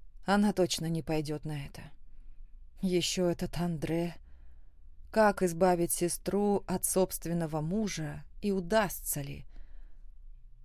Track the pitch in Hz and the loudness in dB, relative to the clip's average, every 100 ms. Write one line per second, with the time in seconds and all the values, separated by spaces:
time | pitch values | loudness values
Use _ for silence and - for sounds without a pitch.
0 | - - - 202 208 190 175 - 165 165 | -16 -8 2 4 4 4 2 2 -2 -2
1 | - 156 147 151 156 151 139 - 156 - | 0 0 0 -4 -4 -6 -8 -12 -14 -14
2 | - - - - - - - - 190 180 | -14 -14 -12 -14 -14 -16 -16 -4 2 2
3 | 165 185 175 165 175 151 175 160 147 165 | 2 2 2 2 -2 -2 -2 0 0 0
4 | 170 - - - - - - - - - | 0 -4 -14 -16 -16 -16 -16 -18 -18 -16
5 | - 220 214 196 185 165 180 175 170 - | -2 6 6 6 2 4 6 6 2 2
6 | 175 - - 202 208 202 - 190 - 190 | 0 0 0 2 4 2 2 -2 2 2
7 | 185 - 160 170 160 156 156 202 208 160 | 2 0 -2 -2 0 -2 0 0 0 -2
8 | 151 151 - - 208 190 170 220 196 - | -4 -6 -12 -4 0 0 4 4 4 0
9 | - 147 143 143 - - - - - - | -4 -4 -4 -8 -12 -12 -12 -12 -12 -14
10 | - - - - - - | -14 -14 -16 -16 -18 -12